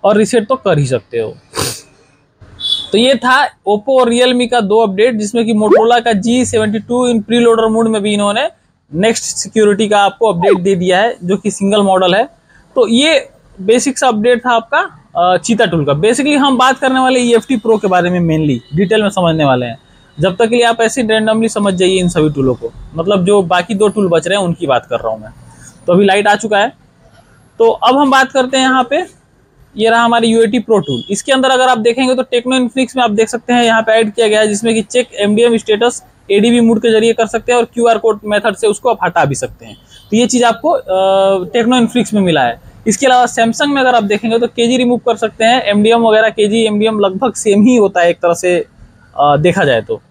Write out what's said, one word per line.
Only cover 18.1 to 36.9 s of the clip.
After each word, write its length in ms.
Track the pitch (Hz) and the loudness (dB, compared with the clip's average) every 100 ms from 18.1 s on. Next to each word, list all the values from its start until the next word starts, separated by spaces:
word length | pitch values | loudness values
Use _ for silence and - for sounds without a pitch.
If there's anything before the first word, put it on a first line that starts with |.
में 260 | 180 170 156 | 0 0 0
mainly 400 | 151 123 - 151 | 0 -2 -4 -4
detail 260 | 190 214 | 0 0
में 80 | 208 | 0
समझने 340 | 196 175 160 | 0 0 0
वाले 220 | 147 127 120 | 0 0 -2
हैं। 120 | 117 _ _ _ - | -10 _ _ _ -4
जब 160 | 175 185 | -4 0
तक 120 | 233 | 0
के 80 | 240 | 2
लिए 80 | |
आप 160 | 233 233 | 0 0
ऐसे 220 | 226 269 | -2 -2
randomly 460 | 220 220 220 220 226 | -2 0 0 0 -2
समझ 260 | 214 202 | -2 -2
जाइए 240 | 185 185 185 | 0 0 0
इन 100 | 180 | -2
सभी 220 | 175 156 | 0 -2
टूलों 240 | 147 131 | 0 -2
को, 180 | 123 117 - - | -2 -6 -12 -14
मतलब 300 | 156 165 208 | -8 -2 0
जो 180 | 180 208 | 2 0
बाकी 320 | 180 180 175 | 2 -2 -2
दो 140 | 202 208 | -2 0
टूल 200 | 214 196 | 0 0
बच 200 | 170 160 | 0 0
रहे 100 | 202 | -2
हैं 60 | |
उनकी 220 | 185 160 160 | -2 -4 -2
बात 200 | 123 - | -2 -2
कर 100 | 117 | -6
रहा 120 | 113 | -6
हूँ 120 | 110 | -8
मैं। 100 | 107 - - - - - - | -12 -20 -20 -20 -20 -14 -2
तो 60 | |
अभी 120 | 175 | 2
light 240 | 202 190 208 | 2 2 2
आ 60 | |
चुका 240 | 208 220 208 | 0 0 -2
है, 100 | 226 - _ _ _ _ _ _ _ _ | -2 -4 _ _ _ _ _ _ _ _
तो 120 | 226 | 0
अब 280 | - 226 262 | 2 0 2
हम 120 | 285 | 2
बात 220 | 269 262 | 2 0
करते 240 | 269 254 262 | 0 -2 0
हैं 80 | |
यहाँ 220 | 262 262 247 | 0 0 0
पे, 280 | 285 370 _ _ _ _ _ _ - | -4 -6 _ _ _ _ _ _ -4
ये 140 | 220 | 0
रहा 140 | 233 | 2
हमारी 240 | 233 233 226 | 2 2 2
यूएटी 300 | 226 226 240 | 2 2 0
प्रो 200 | 208 214 | 0 -2
Tool। 240 | 170 123 262 | 0 -8 -6
इसके 220 | 202 - | -10 -2
अंदर 160 | 262 262 | 0 2
अगर 200 | 262 254 | 2 2
आप 100 | 254 | 2
देखेंगे, 360 | 226 233 262 | 0 0 0
तो 80 | 247 | -2
Tecno 400 | 247 240 240 262 | -2 -4 -2 -2
Infinix 340 | 247 262 254 262 | -2 -2 -4 -2
में 80 | |
आप 60 | 240 | -2
देख 180 | 208 220 | 0 -2
सकते 240 | 233 - | -4 -2
हैं 120 | 247 | 0
यहाँ 180 | 233 226 | 2 0
पे 100 | 220 | 2
ऐड 220 | 220 214 | 0 0
किया 140 | 208 226 | 0 0
गया 120 | 214 | 2
है, 80 | 214 | 0
जिसमें 260 | 202 226 | -2 -2
कि 80 | 226 | -2
check 260 | 214 247 247 | -2 -4 -4
एमडीएम 420 | - 202 208 240 226 | -4 -2 2 2 0
status 480 | - 208 233 - - _ _ | 0 0 0 -2 -16 _ _
एडीबी 300 | 202 220 240 | 0 2 2
mode 180 | 226 220 | 2 2
के 140 | 233 | 2